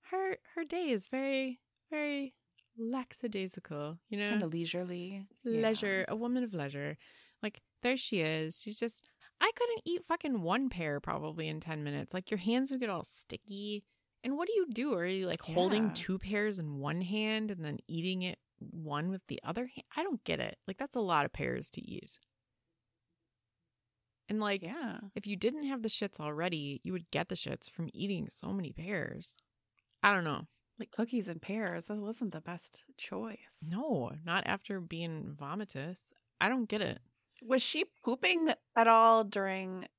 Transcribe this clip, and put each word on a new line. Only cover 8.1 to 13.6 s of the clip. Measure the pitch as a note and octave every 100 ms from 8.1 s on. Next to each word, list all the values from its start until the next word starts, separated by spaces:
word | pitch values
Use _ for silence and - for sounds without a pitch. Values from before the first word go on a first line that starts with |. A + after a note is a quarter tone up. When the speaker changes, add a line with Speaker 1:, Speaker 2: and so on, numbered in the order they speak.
| G3+
Speaker 1:
is. | D#3 D#3+ D#3+ F3
She's | - G#3+
just, | G3+ - - _ - _
I | G4 -
couldn't | A#4+ A4+
eat | - F4
fucking | - E4+ D4+ A#3+
one | E3 G#3+ C4+
pear | F3+ D#3 C#3+
probably | - - D3+ D#3+ D#3
in | D#3
ten | D#3+ D#3
minutes. | D3 C#3+ C#3
Like, | F#3 F#3
your | G#3
hands | F#3 A#3+ C4+
would | C4
get | A#3+
all | F3
sticky. | - - - - - G3+